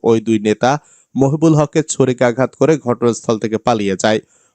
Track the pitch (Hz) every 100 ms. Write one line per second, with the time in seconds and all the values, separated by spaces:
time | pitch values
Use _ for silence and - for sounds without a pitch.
0 | - 113 107 110 107 107 123 143 _ _
1 | _ - 139 151 160 151 147 160 151 -
2 | 131 127 123 120 123 - 139 156 123 120
3 | 120 110 - 110 110 107 - 117 101 92
4 | 110 110 - _ _